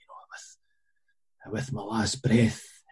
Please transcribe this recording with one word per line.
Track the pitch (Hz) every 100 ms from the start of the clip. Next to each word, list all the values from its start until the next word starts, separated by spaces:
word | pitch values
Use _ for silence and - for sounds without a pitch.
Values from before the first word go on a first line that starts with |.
You | _
know, | - - - - - _ _ _ _ _ _ _ _ -
with, | 104 -
with |
my | 104
last | 101 113 104 -
breath, | - 113 113 - - - _